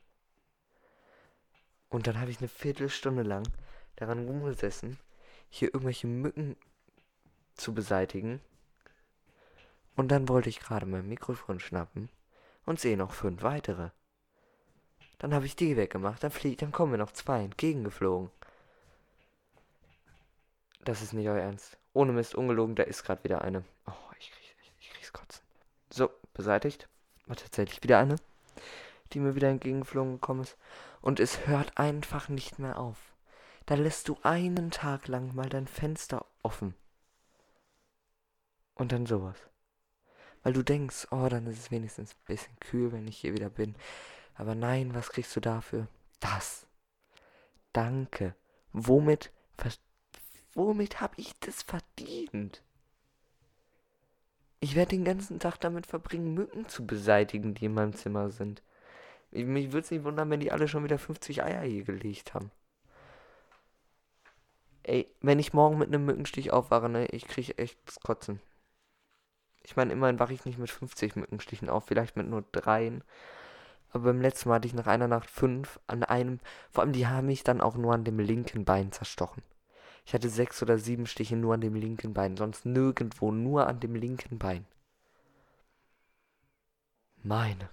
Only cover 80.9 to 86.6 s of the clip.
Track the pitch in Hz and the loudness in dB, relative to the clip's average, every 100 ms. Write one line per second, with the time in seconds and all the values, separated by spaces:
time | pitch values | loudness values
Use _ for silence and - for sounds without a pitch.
80.9 | 120 117 - 110 117 113 113 113 107 110 | -2 -2 -4 -2 2 2 2 2 -2 -4
81.9 | 113 110 104 98 95 107 107 123 127 131 | -4 -4 0 0 0 -4 -2 0 4 4
82.9 | 131 117 - 107 110 123 147 135 123 117 | 2 -2 0 0 2 2 4 4 2 -2
83.9 | 117 117 127 - 117 101 90 101 _ _ | -4 -4 -6 -8 -4 -2 -2 -6 _ _
84.9 | _ _ _ _ _ _ _ _ _ _ | _ _ _ _ _ _ _ _ _ _
85.9 | _ _ _ _ _ _ _ | _ _ _ _ _ _ _